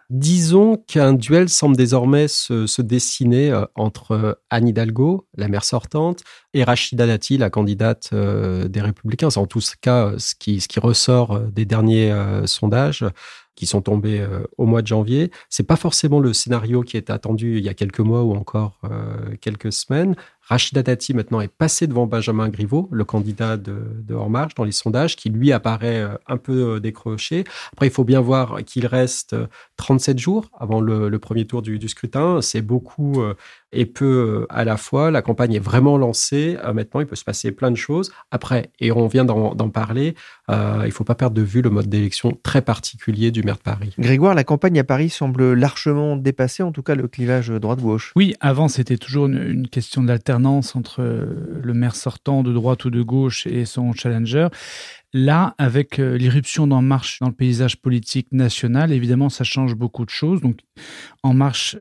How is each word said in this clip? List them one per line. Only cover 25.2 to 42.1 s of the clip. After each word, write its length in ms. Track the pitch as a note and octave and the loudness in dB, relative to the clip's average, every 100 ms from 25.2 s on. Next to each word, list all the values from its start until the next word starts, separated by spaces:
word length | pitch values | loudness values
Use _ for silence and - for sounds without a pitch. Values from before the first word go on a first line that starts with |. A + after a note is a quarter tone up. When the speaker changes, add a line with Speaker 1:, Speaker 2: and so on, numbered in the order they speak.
| A#2 | -4
Speaker 1:
lui, 220 | A2 C#3 | 2 2
apparaît, 480 | A#2+ A2+ A2 A#2 A2+ | 2 0 -2 -2 -2
euh, 140 | G#2 A#2 - | -4 -8 -8
un 100 | B2+ | -8
peu, 380 | - B2+ B2 | -2 -2 0
euh, 60 | A2 | -2
décroché. 640 | A2 A2 A2+ G#2+ - E3+ F#3+ - - | -6 -8 -8 -8 -4 -6 -6 -12 -18
Après, 140 | - C3+ | 0 0
il 60 | |
faut 120 | - | 2
bien 160 | A#2+ C3 | 4 4
voir 380 | A#2+ C3 A#2+ G2+ G2+ | 4 2 0 -6 -8
qu'il 200 | B2+ A#2+ | -4 0
reste, 480 | B2+ B2+ - - | 0 0 -2 -6
euh, 120 | A2+ A2+ - - - | -6 -6 -10 -20 -8
trente-sept 420 | - C3+ - B2+ | 0 2 2 0
jours 320 | C#3+ G#3+ G#3+ - | 0 -2 -4 -8
avant 220 | A2 A2 | -2 0
le, 280 | A2 G#2+ G#2+ | 2 0 0
le 100 | G#2+ | -2
premier 280 | - A2+ A2 | -4 -4 -2
tour 160 | A#2+ | -4
du, 160 | A2 G#2+ | -6 -8
du 100 | G#2+ | -8
scrutin. 520 | - A#2+ C3+ E3 E3+ | -10 -6 -2 0 0
C'est 220 | - A#2 | -2 -4
beaucoup, 580 | G#2+ B2 - - C#3+ C3+ | -2 -2 -2 -6 -2 0
euh, 140 | G#2+ G2 - - _ | -2 -6 -12 -20 _
et 160 | B2 A#2+ | -2 -2
peu, 180 | - | 0
euh, 420 | C#3 B2+ A2+ G#2+ A2+ | 2 2 2 -2 -4
à 160 | - | -2
la 120 | A2+ G#2+ | -2 -2
fois. 340 | - C#3 D#3 | -2 0 2
La 120 | D3 | 0
campagne 320 | - A2 B2 | 0 0 0
est 60 | G#2+ | 0
vraiment 360 | G2 B2+ C#3 C#3+ | 2 4 6 4
lancée. 600 | B2 A2 - C#3+ D#3 F3 | 2 0 -2 -2 -2 -4
Euh, 80 | A#2 | -4
maintenant, 280 | A2 G#2+ C#3 | -4 -4 -4
il 60 | D3 | -4
peut 100 | - | -6
se 80 | |
passer 280 | - G#2+ G#2+ | -8 -6 -6
plein 180 | G2 C3 | -2 0
de 60 | A#2 | 0
choses. 340 | - D#3 F#3+ - _ | -2 -4 -4 -10 _
Après, 400 | B2+ - B2+ - _ | -8 -2 -2 -2 _
et 100 | A#2 | 0
on 160 | A2+ A2+ | 2 4
vient 180 | B2+ | 4
d'en, 300 | B2+ G#2+ G#2+ | 2 2 0
d'en 140 | G#2+ A2 | 0 -2
parler, 460 | A2 A2 A#2 D3+ D#3+ - - - | -2 -4 -2 -2 -4 -14 -16 -4
euh, 320 | G#2+ G#2 G#2+ A2 | -2 0 0 -2
il 40 | |
faut 140 | - | -2
pas 100 | A2+ | -2
perdre 220 | A#2+ B2+ A2 | 0 0 2
de 60 | |
vue 200 | G2+ A2+ | 0 2
le 80 | B2 | 2
mode 180 | G#2 G#2 | 2 0
d'élection 480 | G#2 G2+ | 0 0